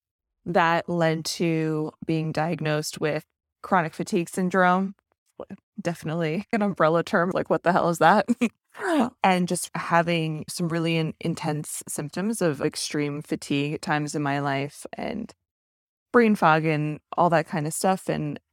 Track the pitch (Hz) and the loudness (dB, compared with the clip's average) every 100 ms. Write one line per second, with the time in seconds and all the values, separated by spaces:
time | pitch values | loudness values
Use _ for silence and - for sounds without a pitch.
0 | _ _ _ _ - 175 165 170 - 175 | _ _ _ _ -2 2 4 2 0 0
1 | 160 160 156 - 170 160 156 156 156 - | 2 0 -4 -2 0 0 0 -2 -4 -8
2 | - 160 160 156 156 156 151 151 156 - | -4 -2 -2 -2 -2 -2 -2 -2 -4 -4
3 | 156 151 - _ _ _ - 190 160 - | -4 -4 -8 _ _ _ 0 0 0 -4
4 | 170 196 170 - 185 190 180 185 196 202 | -4 -2 -2 -2 0 4 4 4 0 -6
5 | _ _ _ - - 202 _ - 170 170 | _ _ _ -18 -16 -16 _ -8 -6 -4
6 | 160 165 160 160 - 220 208 165 160 165 | -6 -4 -2 -4 -4 -2 0 2 4 4
7 | 160 196 175 156 - 165 - 175 170 170 | 2 0 0 0 0 0 4 2 2 4
8 | 160 208 - 240 233 _ _ - 392 311 | 6 6 4 0 -2 _ _ -8 0 2
9 | 240 _ 196 185 180 180 - - - 170 | 0 _ 2 2 2 -2 -6 -8 0 2
10 | 170 170 156 156 - - 170 170 165 165 | 2 0 -2 -6 -8 -6 -2 -2 0 0
11 | 160 - 170 156 156 151 156 - - - | -2 -4 -6 -4 -4 -4 -6 -10 -10 -8
12 | 147 - 202 226 175 139 151 - - 156 | -8 -4 -4 0 0 0 -2 -4 -6 -2
13 | 147 147 - 156 - 143 143 151 - 151 | -2 -4 -6 -6 -2 -2 -2 -4 -2 -2
14 | 147 156 143 143 143 139 143 - - - | -2 -4 -2 -2 -2 -2 -6 -10 -16 -10
15 | - - - - _ _ _ _ _ _ | -8 -8 -12 -16 _ _ _ _ _ _
16 | _ 247 226 208 175 156 156 151 151 147 | _ 4 4 4 4 4 2 0 -2 -6
17 | - - 175 165 160 175 147 - 190 190 | -8 0 4 4 0 -4 -4 -2 0 0
18 | - 156 151 - _ | -2 -4 -4 -8 _